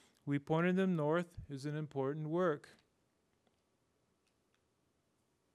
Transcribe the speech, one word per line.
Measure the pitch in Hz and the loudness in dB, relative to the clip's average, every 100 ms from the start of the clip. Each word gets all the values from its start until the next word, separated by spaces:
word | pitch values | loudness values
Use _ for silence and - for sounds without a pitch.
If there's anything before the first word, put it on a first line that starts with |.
| - _ - | -20 _ -2
We | 143 | -2
Pointed | - 160 175 185 | 2 2 4 4
Them | 190 170 | 2 2
North | 147 165 175 - - | 2 2 0 -8 -12
is | 139 143 | -8 -6
an | 151 | -6
important | 151 139 135 151 151 | -6 -4 -2 -2 -4
work. | 165 185 147 - - _ _ _ _ _ _ _ _ _ _ _ _ _ _ _ _ _ _ _ _ _ _ _ _ _ _ _ | 0 0 0 -6 -20 _ _ _ _ _ _ _ _ _ _ _ _ _ _ _ _ _ _ _ _ _ _ _ _ _ _ _